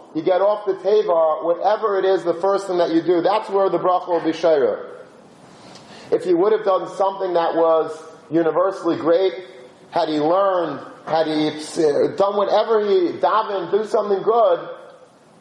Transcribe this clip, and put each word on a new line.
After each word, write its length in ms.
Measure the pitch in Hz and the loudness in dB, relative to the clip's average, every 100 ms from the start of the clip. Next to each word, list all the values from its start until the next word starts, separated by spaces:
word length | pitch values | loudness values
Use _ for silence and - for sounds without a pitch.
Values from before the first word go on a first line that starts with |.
| - | -10
You 80 | 156 | -4
get 180 | 165 180 | 0 2
off 260 | 196 208 196 | 2 0 -4
the 80 | |
teva, 680 | 190 190 214 190 165 160 156 | -2 2 2 2 2 2 0
whatever 540 | 170 170 190 214 214 196 | -2 0 0 0 0 0
it 60 | |
is, 200 | 190 185 | 0 0
the 100 | 170 | 0
first 320 | 165 196 196 190 | -2 0 -2 -2
thing 120 | 180 | -2
that 120 | 170 | 2
you 120 | 165 | 0
do, 200 | 156 175 | 2 0
that's 260 | 165 214 - | 2 0 0
where 200 | 196 190 | 0 0
the 80 | 170 | 0
bracha 300 | 175 180 180 | 0 0 0
will 120 | 165 | -2
be 120 | 156 | -2
shayra. 560 | 156 165 147 117 92 - - - - - - - - - - - - - | 0 2 2 2 -2 -10 -16 -20 -20 -20 -20 -20 -20 -20 -20 -20 -16 -4
If 140 | - | -2
he 100 | 185 | 0
would 180 | 170 208 | 2 2
have 120 | 220 | 2
done 240 | 196 180 165 - | 0 -2 -2 -2
something 380 | 196 190 185 | -2 -2 -2
that 200 | 170 160 | 0 0
was 420 | 156 165 160 147 - - - - | 2 4 2 0 -8 -16 -20 -4
universally 680 | 160 160 156 190 185 170 143 | 0 2 2 0 -2 -4 -2
great, 360 | 151 175 190 - - - - - - | 2 2 2 -2 -16 -20 -20 -20 -6
had 180 | 165 160 | -4 -2
he 120 | 151 | 0
learned, 680 | 151 185 196 180 160 135 - - - | 2 2 2 0 -2 -8 -14 -16 -4
had 200 | 156 156 | -2 0
he, 220 | 151 151 | 0 -2
uh, 680 | 151 - - 151 135 147 147 | -4 -10 0 0 2 0 0
done 200 | 196 208 | 0 0
whatever 440 | 202 196 220 220 | 2 2 2 0
he 320 | 208 190 165 123 | 2 2 0 0
davened, 520 | 175 208 208 196 170 | 0 0 -2 -6 -2
do 140 | 202 | -2
something 380 | 214 226 208 190 | 0 -2 0 -2
good, 460 | 175 233 202 170 - - - - - _ _ _ | 2 4 4 2 -4 -16 -20 -20 -20 _ _ _